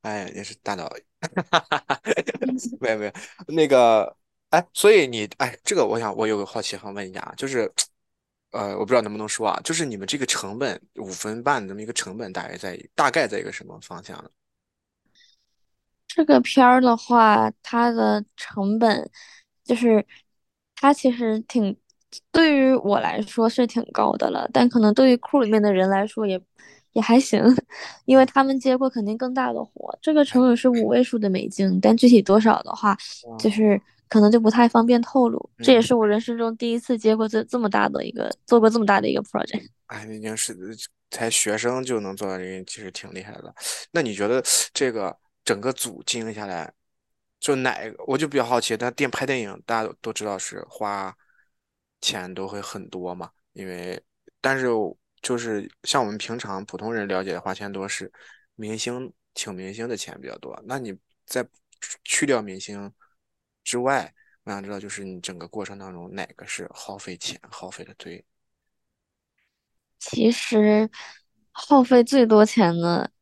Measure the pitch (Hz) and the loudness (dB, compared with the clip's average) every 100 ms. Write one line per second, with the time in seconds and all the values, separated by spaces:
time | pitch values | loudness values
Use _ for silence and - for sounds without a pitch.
0 | 113 107 92 - 101 104 - 101 165 - | -8 -10 -10 -14 -16 -12 -10 -8 -10 -14
1 | _ _ 165 - - 165 - 151 _ 135 | _ _ -8 -8 0 -2 0 -6 _ -8
2 | - - - - 254 254 240 233 123 110 | -4 -4 -4 -6 -6 -6 -8 -6 -4 -4
3 | 104 - - _ - 160 151 135 120 110 | -4 -10 -20 _ -8 0 4 6 6 4
4 | 98 - _ _ _ 160 180 - 208 214 | 2 -8 _ _ _ -2 -2 2 6 6
5 | 139 117 104 - 123 - - 196 110 110 | 4 -2 -8 -6 -8 -6 -6 0 0 0
6 | 113 101 110 107 98 110 104 98 107 98 | -4 -2 -2 -2 -4 -8 -8 -10 -12 -12
7 | 95 92 - - 135 131 104 - - _ | -12 -12 -14 -10 -6 -4 -4 -4 -8 _
8 | _ _ _ _ _ - 101 98 101 123 | _ _ _ _ _ -10 -8 -6 0 0
9 | 107 104 107 - 110 - - 160 151 104 | 0 -8 -8 -4 -4 -4 -4 -6 -6 -8
10 | 98 147 131 - 98 107 135 92 _ - | -8 -6 -4 -4 -6 -6 -6 -8 _ -16
11 | 98 92 107 113 123 139 98 98 107 113 | -14 -10 -10 -6 -4 -4 -4 -12 -10 -8
12 | - 101 110 92 - - 98 87 - - | -8 -12 -12 -12 -12 -12 -12 -14 -16 0
13 | 143 170 123 101 95 - 95 - - - | 0 2 -2 -4 -8 -14 -16 -20 -18 -18
14 | 107 - - _ _ _ _ _ _ _ | -16 -20 -20 _ _ _ _ _ _ _
15 | _ _ _ _ _ _ _ _ _ _ | _ _ _ _ _ _ _ _ _ _
16 | _ - 311 277 240 - 247 254 254 226 | _ -2 4 4 4 6 8 8 4 2
17 | - 240 220 208 220 214 - 233 240 226 | 2 4 6 6 2 -2 -6 0 0 2
18 | 214 208 208 _ - - 196 220 226 202 | 0 0 -4 _ -14 -4 -2 2 2 2
19 | 73 - - - _ _ - 240 240 220 | -4 -16 -20 -20 _ _ -4 0 4 4
20 | - - _ _ _ _ _ - 277 294 | 2 -14 _ _ _ _ _ 0 2 4
21 | 262 240 233 220 220 254 202 - _ _ | 2 0 -2 -2 -2 -2 -2 -4 _ _
22 | _ - _ - 330 285 262 262 - 202 | _ -20 _ 4 4 6 4 4 4 2
23 | - - 214 - 226 - 240 233 - - | 2 -4 -6 0 0 2 0 -2 -4 0
24 | - - - - - - 247 240 214 214 | 0 2 -2 -2 -2 2 4 4 4 6
25 | 262 247 - 285 220 214 208 185 190 196 | 6 4 2 0 2 2 2 2 2 2
26 | 208 - 208 185 _ _ _ _ _ - | -2 -4 -4 -4 _ _ _ _ _ -4
27 | 220 240 269 214 233 254 - - - - | 4 4 4 4 6 4 2 -18 -18 -14
28 | - 262 262 277 269 269 269 254 262 254 | 4 6 6 4 2 0 0 2 0 -2
29 | 202 220 254 254 247 233 - - - - | -4 -4 -4 -4 -4 -4 -8 -14 -14 -6
30 | - 302 285 254 254 240 262 240 214 240 | 0 4 4 6 4 4 4 2 2 2
31 | 254 240 208 185 - - 196 185 208 233 | 2 0 0 -2 -4 -2 0 4 4 6
32 | 247 233 196 202 220 - - - 208 196 | 8 8 8 6 6 4 0 -2 -2 -2
33 | - - - 226 220 208 214 202 _ _ | -6 -18 -16 -2 -2 2 4 2 _ _
34 | _ 220 208 233 220 226 240 233 233 247 | _ 6 6 6 4 6 6 6 4 2
35 | 240 269 240 226 - _ 233 247 233 240 | 2 0 0 -2 -10 _ 4 6 6 2
36 | 214 208 226 233 226 226 240 233 - 240 | 2 0 -2 -4 -4 -4 -4 -4 -2 0
37 | 220 220 220 214 226 247 220 196 208 69 | 2 2 0 -2 -4 -2 0 2 0 -2
38 | - - 53 - - 240 220 226 208 196 | -6 -6 -6 -8 4 6 6 4 2 2
39 | - - - - - - - _ _ 104 | 2 -2 -4 -8 -6 -10 -12 _ _ -16
40 | 110 110 107 110 - 98 92 110 - _ | -14 -12 -10 -6 -6 -8 -16 -16 -18 _
41 | _ - 117 - 104 107 117 127 127 117 | _ -6 -2 -2 -2 -2 -2 -4 -4 -6
42 | 101 98 101 92 92 95 95 - 101 92 | -6 -8 -8 -8 -10 -12 -14 -16 -14 -16
43 | 101 92 101 107 - - - - - 170 | -16 -16 -12 -12 -12 -12 -12 -12 -6 -4
44 | 131 101 101 127 123 - - - 135 113 | -2 -2 0 0 0 -2 -2 -2 -2 -2
45 | 95 - _ _ - 101 113 127 123 87 | -8 -10 _ _ -4 -4 -4 -6 -8 -10
46 | - 123 113 107 104 87 80 _ _ _ | -8 -8 -8 -10 -10 -10 -12 _ _ _
47 | _ _ _ _ - 135 127 - 113 - | _ _ _ _ -4 -2 -2 -4 -10 -14
48 | - 135 151 139 117 123 - 110 120 120 | -6 -4 -2 -2 0 0 0 -4 -6 -4
49 | 139 - 135 135 104 98 - 113 110 85 | -6 -4 -4 -4 -6 -12 -6 -4 -4 -10
50 | - 107 107 98 - 98 - - 107 101 | -12 -10 -8 -8 -10 -12 -18 -10 -8 -6
51 | 95 - _ _ _ _ _ _ _ _ | -10 -14 _ _ _ _ _ _ _ _
52 | - 101 90 92 95 101 98 104 87 92 | -8 -8 -12 -12 -12 -12 -14 -16 -16 -12
53 | 90 90 85 _ _ - 95 90 90 90 | -12 -12 -16 _ _ -18 -16 -14 -12 -14
54 | _ _ _ _ 131 135 127 113 95 - | _ _ _ _ -4 -2 0 -2 -4 -8
55 | _ _ - 123 117 107 98 _ - 143 | _ _ -6 -6 -4 -8 -10 _ -4 -2
56 | 113 107 - 117 101 95 104 - 110 117 | -2 -6 -10 -10 -10 -12 -12 -12 -8 -8
57 | 101 92 95 85 90 92 101 98 98 - | -4 -6 -6 -8 -8 -10 -10 -10 -10 -10
58 | 95 _ - _ _ _ 107 110 123 123 | -12 _ -20 _ _ _ -12 -8 -8 -8
59 | 131 _ _ - - 92 95 104 117 110 | -12 _ _ -14 -12 -12 -14 -12 -10 -10
60 | - - 64 53 - - 104 135 117 95 | -10 -16 -18 -16 -18 -18 -12 -10 -10 -16
61 | _ _ _ 127 123 _ _ _ - - | _ _ _ -8 -8 _ _ _ -18 -18
62 | - - 143 123 104 95 - 101 101 _ | -6 -4 0 -2 -4 -14 -16 -16 -18 _
63 | _ _ _ _ _ _ - 123 127 139 | _ _ _ _ _ _ -8 -4 -2 -2
64 | - _ _ _ - 101 98 101 101 98 | -4 _ _ _ -14 -14 -12 -14 -12 -14
65 | 98 92 87 90 85 107 95 101 95 90 | -14 -14 -14 -14 -14 -12 -12 -14 -18 -18
66 | 90 98 - _ - - 92 - - 101 | -14 -12 -12 _ -16 -14 -14 -16 -16 -16
67 | - 90 - 82 _ - 92 - 90 98 | -16 -12 -12 -14 _ -18 -18 -18 -20 -20
68 | 87 87 _ _ _ _ _ _ _ _ | -18 -18 _ _ _ _ _ _ _ _
69 | _ _ _ _ _ _ _ _ _ _ | _ _ _ _ _ _ _ _ _ _
70 | - - 226 240 - 226 214 214 220 - | -10 0 0 0 -2 2 2 2 0 -6
71 | - - _ _ _ - - 285 247 247 | -20 -20 _ _ _ -20 4 4 6 6
72 | 240 277 233 214 214 - 185 170 170 170 | 6 4 6 6 6 6 2 2 0 -2
73 | - _ | -4 _